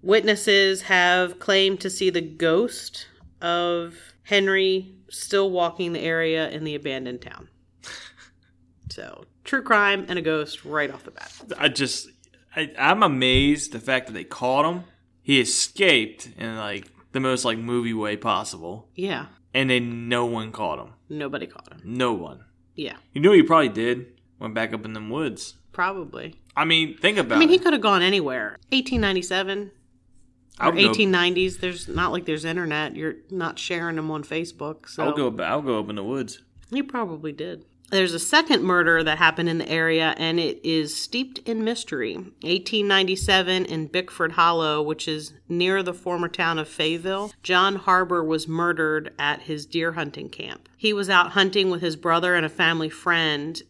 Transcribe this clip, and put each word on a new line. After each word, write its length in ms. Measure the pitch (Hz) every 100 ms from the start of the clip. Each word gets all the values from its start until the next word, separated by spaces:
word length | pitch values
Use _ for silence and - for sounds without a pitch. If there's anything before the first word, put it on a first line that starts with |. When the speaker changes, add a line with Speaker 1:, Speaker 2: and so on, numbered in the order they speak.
Speaker 1:
Witnesses 800 | 180 214 208 208 220 196 196 190
have 560 | - 185 180 180 180 180
claimed 420 | - 196 190 190
to 80 | 190
see 200 | 185 185
the 120 | 175
ghost 880 | 160 156 165 165 240 - - - - _ - _
of 540 | 170 175 175 175 170 165 - _
Henry 680 | - 202 196 190 190 190 190 - _
still 420 | - - 202 196
walking 420 | 180 170 170 175
the 60 | 170
area 500 | 165 165 165 160 156
in 140 | 151
the 120 | 156 147
abandoned 460 | 147 131 127 123
town. 260 | - - - _ _ _ - - - _ - _ _ _ _ _ -
So, 360 | - - - - _
true 180 | - 269
crime 440 | 269 214 202 196 -
and 120 | 180
a 20 |
ghost 420 | 160 156 151 - -
right 260 | 151 143
off 120 | 135
the 80 | -
bat. 200 | - - - - -
Speaker 2:
I 120 | 151
just, 400 | - 135 - - _ _ _ _ -
I, 160 | 151 -
I'm 260 | 139 202
amazed 680 | 196 135 127 127 139 147 -
the 80 | 120
fact 280 | 123 127 127
that 60 |
they 100 | 107
caught 420 | 90 - 127 135 156
him. 180 | 175 175 _ _ _
He 180 | - 139
escaped 920 | - - - - 190 135 110 - 120 -
in, 180 | 113 110
like, 300 | 104 101 - _ _
the 80 | 135
most, 260 | 131 127 123
like, 120 | 113
movie 360 | 117 123 117
way 240 | 110 104 104
possible. 720 | 113 95 107 95 82 107 -
Speaker 1:
Yeah. 340 | - 196 139 - _ _
Speaker 2:
And 160 | 135 131
then 400 | 127 120 117 117
no 160 | 120 120
one 260 | 117 110
caught 280 | 107 95 76
him. 140 | - - _
Speaker 1:
Nobody 400 | 151 143 143 -
caught 240 | - -
him. 100 | -
Speaker 2:
No 300 | 90 123 123
one. 300 | 104 80 64 - _ _
Speaker 1:
Yeah. 240 | - 147 - _
Speaker 2:
You 80 | -
know 80 | 165
what 80 | 196
he 60 |
probably 260 | 156 160 139
did? 500 | 104 117 123 123 _ _ _
Went 160 | 110
back 200 | 110 110
up 120 | 110 107
in 80 |
them 160 | 110 107
woods. 460 | 131 156 98 - - _
Speaker 1:
Probably. 640 | - 180 196 151 - - - _ -
Speaker 2:
I 80 | 156
mean, 320 | 165 160 -
think 200 | 185 208
about 180 | - 233
it. 20 |
Speaker 1:
I 20 |
mean, 100 | 320
he 100 | 359
could 140 | 359
have 80 | 294
gone 200 | 208 190
anywhere. 560 | 180 202 147 127 104 - _
Eighteen 300 | 269 262 254
ninety-seven. 680 | 208 185 180 185 190 196 202 _ _ _ _ _ _ _ _ -
Speaker 2:
I'll 120 | 147
Speaker 1:
Or 20 |
Speaker 2:
go 80 | 170
Speaker 1:
eighteen 320 | 202 214 202
nineties, 460 | 185 175 180 185 180
there's 320 | 180 175 -
not 240 | 160 175
like 100 | 175 175
there's 200 | 156 165
internet. 500 | 170 165 151 151 -
You're 200 | 156 156 -
not 300 | 185 165 -
sharing 380 | - 175 170 160
them 120 | 156
on 140 | 156
Facebook, 640 | 143 160 170 - 147 156 -
so. 160 | -
Speaker 2:
I'll 100 | 151
go 160 | 147 127
ba-, 140 | 110
I'll 180 | 85 135
go 180 | 139 110
up 80 | 101
in 80 | 104
the 60 |
woods. 400 | 98 135 120 - _ - -
Speaker 1:
He 120 | 254
probably 520 | 277 247 208 156 156
did. 320 | 147 165 160 - _ _
There's 240 | 196 185 165
a 40 |
second 440 | - 302 320 240
murder 400 | 180 180 165 165
that 160 | 160 156
happened 280 | 165 160 170
in 120 | 165
the 100 | -
area, 460 | 165 160 160 160 -
and 220 | 160 170
it 260 | 160 - -
is 300 | 160 147 -
steeped 420 | - 240 262 254
in 260 | - 220 220
mystery. 520 | 233 - 147 110 82 - _
Eighteen 460 | 160 185 185 220 202
ninety-seven 800 | 196 190 190 - 190 180 185 185
in 220 | 160 156
Bickford 440 | 180 180 - 165
Hollow, 500 | 165 170 165 156 151
which 280 | 151 156 -
is 240 | 151 151 - _
near 340 | 170 180 196
the 100 | 180
former 360 | 175 185 175 170
town 280 | 170 170 160
of 120 | 156
Fayetteville, 640 | - 156 165 180 196 208 -
John 320 | - 196 196 196
Harbour 480 | 190 180 180 175
was 240 | 156 160 160
murdered 640 | 160 175 170 156 156 156 -
at 220 | 143 147
his 240 | - 151 143
deer 260 | 170 165
hunting 380 | 165 147 - 139
camp. 400 | - - - _ _
He 160 | 214
was 160 | 208 190
out 220 | 185 175
hunting 380 | 202 190 196 190
with 120 | 175
his 160 | 170 156
brother 360 | 170 165 180
and 120 | 175 156
a 40 |
family 400 | - 165 165 156
friend, 720 | - - 170 160 147 147 165